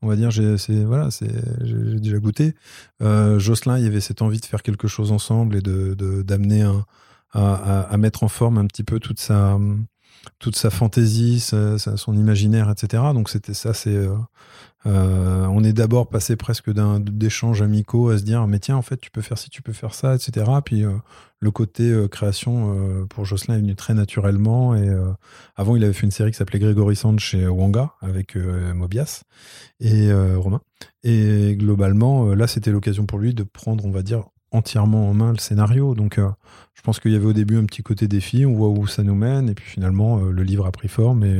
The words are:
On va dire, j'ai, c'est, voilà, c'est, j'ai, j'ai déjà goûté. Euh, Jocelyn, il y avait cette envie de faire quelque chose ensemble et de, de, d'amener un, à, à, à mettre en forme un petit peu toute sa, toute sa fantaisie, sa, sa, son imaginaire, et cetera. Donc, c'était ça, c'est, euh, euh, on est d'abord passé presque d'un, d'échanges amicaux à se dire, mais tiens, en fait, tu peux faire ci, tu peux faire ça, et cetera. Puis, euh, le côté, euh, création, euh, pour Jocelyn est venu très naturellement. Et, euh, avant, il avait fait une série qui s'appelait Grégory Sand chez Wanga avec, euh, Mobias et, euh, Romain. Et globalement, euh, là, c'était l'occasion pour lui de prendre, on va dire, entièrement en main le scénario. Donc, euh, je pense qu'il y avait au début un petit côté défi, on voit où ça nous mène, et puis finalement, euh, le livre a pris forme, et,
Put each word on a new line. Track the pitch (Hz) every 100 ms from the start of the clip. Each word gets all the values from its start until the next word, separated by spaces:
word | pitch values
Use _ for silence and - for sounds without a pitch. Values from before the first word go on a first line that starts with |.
On | 110
va | 104
dire, | 117
j'ai, | 107 107 104
c'est, | - 107
voilà, | 107 131 143
c'est, | - 107 113 117 120
j'ai, | 117 113 110
j'ai | 110
déjà | 107 104
goûté. | 104 107 156 - - - - -
Euh, | 107 107 104 104
Jocelyn, | 98 113 131 127
il |
y | 110
avait | 104
cette | - 107
envie | 110 107
de |
faire | - 104
quelque | - 104 107
chose | - 104
ensemble | 104 - 113 117 101
et |
de, | 95 95 95
de, | 98 95 95
d'amener | 98 98 101 107
un, | 104 101 101 _ _ _ _
à, | 104 101
à, | 98 98 98
à | 95 104
mettre | 110 -
en | 110
forme | - 117 113
un | 101
petit | -
peu | 107 113
toute | - 104
sa, | - 104 98 98 101 104 110 _ _ _ - _
toute | 120 -
sa | 110
fantaisie, | 92 113 - 113 113 117 120
sa, | - 107 107 107
sa, | 107 104
son | - 104
imaginaire, | 107 104 107 110 104
et | 101
cetera. | 107 113 143
Donc, | 131 101
c'était | 104 -
ça, | 101 113
c'est, | 110 110
euh, | 101 98 104 117 _ - - - _ -
euh, | 98 92 92 90 92 95
on | 101
est | 110
d'abord | 107 113 120 117
passé | 107 - 113
presque | - 113 -
d'un, | 104 104 104
d'échanges | 104 104 110 - 117 107
amicaux | 104 107 104 117 120
à | 107
se |
dire, | 104 117 107
mais | 101
tiens, | - 135
en |
fait, | 120 131
tu | -
peux | -
faire | 107 113
ci, | -
tu | -
peux | -
faire | 107 113
ça, | - 131 127
et |
cetera. | - 117 110 139
Puis, | - 107
euh, | 104 101 - - _ -
le | 107
côté, | - 110 - 117
euh, | 113 101
création, | - 101 98 - 120 107
euh, | 98 98 95
pour | 95 - 95
Jocelyn | 98 - 113
est |
venu | 104
très | 98 -
naturellement. | 110 101 - 101 101 107 120 127
Et, | 110 101
euh, | 95 92 95 _ - - -
avant, | 98 120
il |
avait | 104
fait | 95 101
une |
série | - 107
qui | 110
s'appelait | 95 104
Grégory | 107 104 104 101
Sand | 113 107
chez | - 95 92
Wanga | 92 95 95 90 -
avec, | 95 92 95 92
euh, | 90 90 90
Mobias | 87 87 110 151 - _ _ - - - -
et, | 110 107 104
euh, | 101 95 92
Romain. | 92 104 _ - - _
Et | 120 113 107 104 104 101
globalement, | 104 104 98 101 120 139 107
euh, |
là, | 98 117
c'était | 117 107
l'occasion | 104 101 101 104
pour | 101
lui | 113
de | 117
prendre, | 98 - - 110
on | 101
va | 95
dire, | 95 117 - _ -
entièrement | 113 - 110 104 110 104
en |
main | 104 113
le | 110
scénario. | - 104 104 127 139
Donc, | 113 104 -
euh, | 98 104 _ - _
je | _
pense | - 107
qu'il | 113
y | 107
avait | 107
au |
début | 107 104 113
un |
petit | 107 -
côté | - 104 104
défi, | 101 - 120 139
on |
voit | 110 107
où | 104 101
ça | -
nous | 101 101
mène, | 117 135 123
et |
puis | 101 -
finalement, | - 92 95 107 113
euh, | 92
le | 92
livre | 95 101 92
a |
pris | - 101
forme, | - 113 123
et, | 101